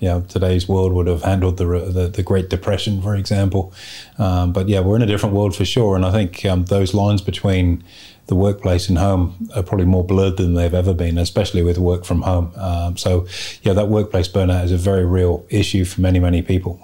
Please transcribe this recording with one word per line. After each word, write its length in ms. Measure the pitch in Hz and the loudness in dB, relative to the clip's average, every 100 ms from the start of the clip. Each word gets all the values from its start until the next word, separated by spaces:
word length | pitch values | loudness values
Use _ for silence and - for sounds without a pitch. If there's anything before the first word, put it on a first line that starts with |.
you 80 | 92 | -2
know, 140 | 87 | -2
today's 440 | 90 92 92 92 90 | -4 -2 0 0 0
world 260 | 95 92 | 0 2
would 120 | 90 87 | 0 0
have 160 | 85 | 0
handled 360 | 95 95 92 87 | 0 0 0 0
the, 60 | |
the, 440 | 87 87 90 90 87 | -2 -2 -2 -2 -2
the 160 | 98 | -2
Great 240 | 92 98 90 | 0 0 0
Depression, 520 | 90 - 98 110 98 | -4 -2 -2 -2 -2
for 140 | 98 | -2
example. 580 | 98 98 101 98 95 90 - - - - - | -2 -2 0 0 0 -4 -10 -20 -20 -12 -4
Um, 340 | 98 90 90 | 0 0 0
but 160 | 92 95 | 0 0
yeah, 120 | 98 | 2
we're 160 | 92 110 | 2 2
in 60 | |
a 40 | 113 | 2
different 300 | 101 107 98 | 0 0 0
world 180 | 104 | 0
for 100 | - | 0
sure, 300 | 95 131 107 | 0 2 2
and 100 | 95 | 2
I 60 | 92 | 2
think, 340 | 110 92 - | 0 -2 -2
um, 200 | 98 90 | -2 0
those 280 | 90 98 92 | 0 0 2
lines 300 | 104 101 101 | 2 2 0
between 600 | - - 101 92 90 85 - - - - - | -2 -4 0 2 2 0 -6 -20 -20 -12 -2
the 80 | |
workplace 560 | 95 101 98 92 90 - | 2 2 0 0 0 2
and 80 | 82 | 2
home 500 | 98 95 87 - 226 | 2 2 -2 -4 -8
are 80 | - | -6
probably 240 | 90 101 90 | -2 0 2
more 180 | 92 | 2
blurred 320 | 90 95 95 92 | 2 2 2 0
than 160 | 90 | 0
they've 220 | 87 85 | 2 2
ever 180 | 90 92 | 2 0
been, 240 | 87 85 82 | 0 0 0
especially 460 | 87 - 95 90 | -2 -2 0 0
with 160 | 85 87 | 0 2
work 260 | 90 87 | 0 0
from 160 | - 85 | -2 -2
home. 320 | 95 90 85 - | 0 0 -2 -6
Um, 420 | 90 85 85 87 | -4 -4 -4 -4
so 280 | 92 90 90 - - - | 0 0 -2 -10 -14 -4
yeah, 100 | 107 | 0
that 160 | 95 104 | 2 2
workplace 400 | 107 104 92 87 | 2 0 -2 0
burnout 360 | 101 92 90 | 0 2 2
is 80 | 87 | 2
a 40 | 87 | 0
very 300 | 95 95 90 | 2 2 2
real 400 | 92 90 82 - | 2 2 0 -2
issue 380 | 107 - 98 90 | -2 0 0 -2
for 160 | - | 0
many, 160 | 92 90 | 2 2
many 240 | 90 87 | 2 0
people, 360 | 85 92 90 90 | 0 -2 -2 -10